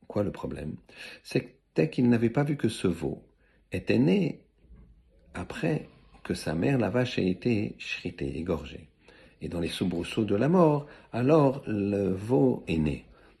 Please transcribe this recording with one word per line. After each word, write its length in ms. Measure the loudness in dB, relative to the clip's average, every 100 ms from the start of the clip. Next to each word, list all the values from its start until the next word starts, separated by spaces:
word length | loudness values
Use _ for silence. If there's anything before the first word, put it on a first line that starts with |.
| -8
quoi 160 | -4
le 80 | -4
problème ? 460 | -4 -8 -8 -8 -10 _ -20 -20 -20
C'était 680 | -4 -4 -4 _ _ 0 0
qu'il 180 | 4 4
n'avait 220 | 6 4
pas 140 | 2
vu 120 | 0 0
que 120 | -2
ce 180 | 0 -2
veau 400 | 0 -4 -6 -14 _ _ _ -10
était 260 | -8 0 4
né 480 | 4 4 0 -4 _ _ -20 -20 -20 _ _ _ _
après 560 | -12 -10 -4 -2 -2 -4 -20 -20 -16
que 120 | -8
sa 200 | -6 -4
mère, 240 | 0 2 2
la 120 | 2
vache, 280 | 0 0 0
ait 100 | 0
été 460 | 0 0 0 -2 -8
shritée, 600 | -10 -8 -8 -8 -6 -6
égorgée. 520 | -4 -4 -6 -16 -18 _ _ -20 -20 -12
Et 80 | -8
dans 120 | -4
les 80 | -4
soubresauts 560 | -2 -2 -2 -4 -2
de 120 | 0 2
la 120 | 4
mort, 380 | 6 6 4 -4 -18 -10
alors 540 | -2 4 6 4 2 -4
le 440 | -2 0 0 0
veau 520 | -2 0 2 4 2 -2
est 100 | 0
né. 280 | 0 -2 -10 -20 -20 _